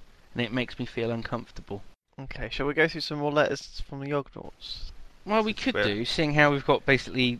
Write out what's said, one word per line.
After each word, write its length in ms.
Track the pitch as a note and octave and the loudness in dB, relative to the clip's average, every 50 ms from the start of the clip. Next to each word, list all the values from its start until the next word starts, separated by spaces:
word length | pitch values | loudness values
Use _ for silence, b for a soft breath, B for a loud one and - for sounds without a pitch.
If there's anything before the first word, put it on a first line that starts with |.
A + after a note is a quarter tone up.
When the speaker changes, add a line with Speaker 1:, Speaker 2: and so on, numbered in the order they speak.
| - - - _ - - - | -20 -20 -20 _ -20 -10 -6
Speaker 1:
and 100 | A#2 A#2+ | -4 -4
it 80 | G#2+ | -2
makes 260 | A#2 B2+ B2 - - - | -2 -2 -4 -4 -6 -8
me 80 | B2+ | -8
feel 240 | - - A#2+ A#2 A2+ | -6 -4 -4 -2 -2
uncomfortable. 760 | A#2 A#2 A2+ - - A#2 A#2+ - - - - - G2+ G2 - - - _ _ _ _ - | -2 -4 -4 -6 -6 -8 -8 -10 -14 -16 -10 -10 -10 -10 -10 -14 -18 _ _ _ _ -14
Speaker 2:
Okay, 300 | C3+ B2+ - - A#2+ A#2 | -12 -10 -8 -8 -8 -6
shall 140 | - - C3+ | -4 -2 -2
we 80 | C#3+ C#3+ | 0 2
go 140 | D3 D#3 E3 | 4 2 2
through 140 | D#3+ - | 2 -2
some 180 | - - D3+ D3 | -6 -6 -4 -2
more 120 | D3 D3 | -2 2
letters 500 | D3 D3+ D3 - C#3 - - - - - - - | 4 4 4 4 2 -2 -6 -8 -10 -8 -8 -8
from 140 | D3 C#3 | -8 -8
the 60 | C#3 C#3 | -6 -4
Yognauts? 840 | D3 C#3+ C3+ - - - - - - - - - - - - - - - - - - - - | -2 -2 -4 -4 -10 -14 -14 -14 -14 -14 -12 -12 -10 -8 -8 -10 -10 -12 -16 -16 -18 -14 -4
Speaker 1:
Well, 200 | F#3+ G#3 A3 G#3+ | 0 2 2 2
we 100 | A3 G#3+ | 2 0
could 220 | - - C4+ - | 0 -2 0 2
Speaker 2:
Yeah. 80 | G2 G#2 | 2 2
Speaker 1:
do, 220 | G2+ G2+ G#2 A#2+ | 2 2 0 0
seeing 280 | - - - D#3+ D3 D3 | 0 0 2 2 4 6
how 180 | D3+ D3 D3 | 6 6 6
we've 140 | C#3+ C#3 C3 | 6 4 4
got 200 | - C#3+ A2+ - | 4 2 4 4
basically 540 | - C3+ B2 - - - C3 B2+ B2 A#2+ A#2 | 4 4 4 2 0 0 2 2 2 2 0